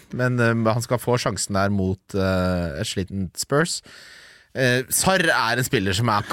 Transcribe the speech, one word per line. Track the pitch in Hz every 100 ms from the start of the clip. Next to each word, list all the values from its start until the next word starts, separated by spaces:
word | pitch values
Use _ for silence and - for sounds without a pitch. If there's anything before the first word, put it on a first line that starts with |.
| -
men, | 120 123 123
eh, | 117 117 110
han | 110
skal | 117 123
få | - 120
sjansen | - 95 -
der | 98 98
mot, | 101 95 95 _
eh, | 101 95 92 92 90 85 71
et | -
sliten | - 92 98 92 -
Spurs. | - 139 170 - - - - - - - _
Eh, | 113 131 123 123
Sarr | - - 190 165
er | 123 117 120
en |
spiller | 123 127 98
som | 95 120
er, | 104 104